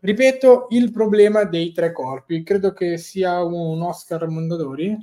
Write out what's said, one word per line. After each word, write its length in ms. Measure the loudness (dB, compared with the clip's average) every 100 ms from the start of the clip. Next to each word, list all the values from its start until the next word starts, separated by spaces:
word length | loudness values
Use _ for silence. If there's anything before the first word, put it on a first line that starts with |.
Ripeto, 640 | -2 2 2 4 6 6 4
Il 200 | 0 0
problema 540 | 0 0 6 6 6 0
dei 260 | -2 -4
tre 220 | -2 -2
corpi, 500 | -2 -8 -8 _ -8
credo 300 | -2 0 0
che 240 | -2 -6 -6
sia 440 | -8 -4 -2 -2
un 400 | -2 -4 -6 -4
Oscar 460 | -6 -8 -8 -8 -6
Mondadori, 720 | -6 -6 -6 -6 -6 -6 -6